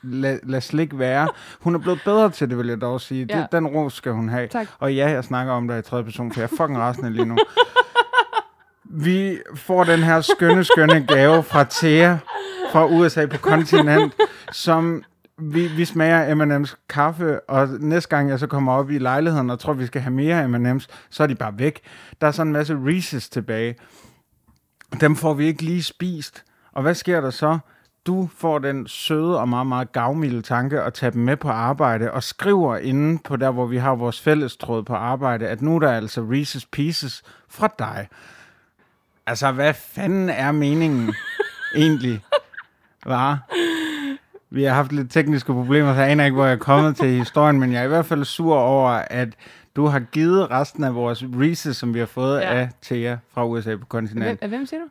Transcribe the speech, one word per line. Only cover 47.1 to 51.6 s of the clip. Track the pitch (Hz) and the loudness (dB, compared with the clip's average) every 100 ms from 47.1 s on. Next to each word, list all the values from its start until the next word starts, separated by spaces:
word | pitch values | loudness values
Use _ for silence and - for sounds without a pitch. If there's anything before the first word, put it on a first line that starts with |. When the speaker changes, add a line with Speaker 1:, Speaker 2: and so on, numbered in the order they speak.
| 123 120 - 151 139 | 2 0 2 4 4
Speaker 1:
men | 127 | 2
jeg | 123 | 0
er | 131 | 0
i | |
hvert | 160 160 | 0 0
fald | 151 139 | -2 -4
sur | - 165 151 | -2 2 2
over, | 123 135 131 117 - | 4 4 2 0 -2
at | 123 123 - - - _ - | -6 -6 -8 -20 -20 _ 0
du | 147 | 2
har | 139 | 0
givet | 117 151 160 190 175 | -2 0 2 2 2
resten | 127 143 - | -2 -4 -4
af | 139 120 | -4 -2
vores | 120 117 | -4 -4
Reese's, | 127 123 147 170 | -6 0 0 0